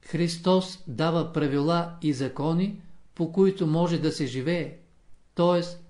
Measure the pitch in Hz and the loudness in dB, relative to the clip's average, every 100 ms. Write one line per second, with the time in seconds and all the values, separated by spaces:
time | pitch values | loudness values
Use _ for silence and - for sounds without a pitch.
0 | - 156 170 - 185 185 185 - - 120 | -6 -2 0 0 2 2 2 -10 -12 -2
1 | 160 165 160 156 147 139 147 170 170 - | 0 2 0 0 0 2 2 0 -2 -4
2 | 151 131 131 131 147 165 196 208 - - | -2 -2 -2 -2 -2 0 0 -4 -14 -20
3 | - - 165 170 190 190 165 160 175 170 | -20 -4 -2 4 4 4 0 2 2 2
4 | 156 156 139 123 131 175 139 - - _ | 0 -2 -4 -4 -2 -2 -4 -10 -20 _
5 | _ - _ - 175 175 170 - - | _ -20 _ 0 2 2 0 -8 -16